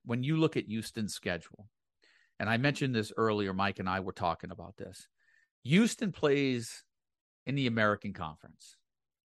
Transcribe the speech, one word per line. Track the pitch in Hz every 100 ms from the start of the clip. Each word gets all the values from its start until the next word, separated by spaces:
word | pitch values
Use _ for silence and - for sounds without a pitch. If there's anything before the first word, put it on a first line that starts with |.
when | 120 120
you | 131 156
look | 160 135
at | -
Houston's | 110 107 - 104
schedule, | - 98 87 - - 101 _ _ _ _ _ _ -
and | 101
I | 113
mentioned | 143 143 139
this | 117 107 -
earlier, | 113 104 98
Mike | 92 98 98
and | 92
I | 95
were | 92
talking | - 87 82 87
about | 85 85 -
this. | - 92 - _ _ _ _ _
Houston | 120 175 226 - 208
plays | - 151 139 139 123 117 - - _ _ _ _ _ -
in |
the | 139 127
American | 113 107 101 104
Conference. | 98 80 78 - - - - _ _ _ _